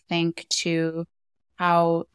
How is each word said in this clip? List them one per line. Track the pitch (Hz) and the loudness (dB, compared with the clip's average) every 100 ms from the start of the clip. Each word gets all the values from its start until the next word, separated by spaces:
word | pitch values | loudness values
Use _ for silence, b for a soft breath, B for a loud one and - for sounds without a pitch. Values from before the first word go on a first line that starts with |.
| - | -4
think | 170 165 - - | -2 -2 -4 -6
to | - 170 165 165 160 170 _ _ _ _ - | -4 -2 0 -2 -4 -10 _ _ _ _ -4
how | 180 170 170 170 - | 2 4 4 2 -2